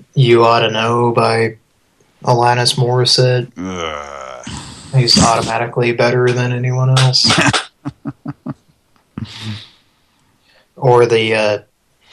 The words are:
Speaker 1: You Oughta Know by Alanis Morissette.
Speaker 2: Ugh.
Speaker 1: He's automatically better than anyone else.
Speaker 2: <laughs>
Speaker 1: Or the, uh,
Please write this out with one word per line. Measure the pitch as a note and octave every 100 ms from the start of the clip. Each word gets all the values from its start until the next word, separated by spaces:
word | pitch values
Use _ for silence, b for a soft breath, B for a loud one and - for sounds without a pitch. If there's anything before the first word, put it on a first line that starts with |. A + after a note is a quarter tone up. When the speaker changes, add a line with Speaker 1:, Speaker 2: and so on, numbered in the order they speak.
| -
Speaker 1:
You | - A#2+ A#2 A2+
Oughta | A#2 A2+
Know | A2 A2+ A#2+ A#2+
by | A#2 A2+ A2+ A2+ A#2 _ _ _ _ _ _
Alanis | - A#2+ A#2+ B2 B2 -
Morissette. | A#2+ B2+ A#2+ - B2+ B2 B2 -
Speaker 2:
Ugh. | F#2 F#2 E2 D2+ C#2+ C#2 C2 B1 - - - - - C3
Speaker 1:
He's | A#2+ -
automatically | A#2 A2+ A2+ A2+ A#2+ B2 A#2+
better | A#2 A#2+ B2 B2
than | A#2+ B2
anyone | B2 B2+ B2+ C3 C3
else. | C3 B2+ - -
Speaker 2:
<laughs> | C#3+ - - _ D3 - C#3+ - - - - - _ _ _ _ _ - A2 B A2 G#2 B B B B B B _ _ b b b -
Speaker 1:
Or | C3 A#2+ A#2
the, | A2+ A2
uh, | A2 G#2+ G#2 _ _ _ _ B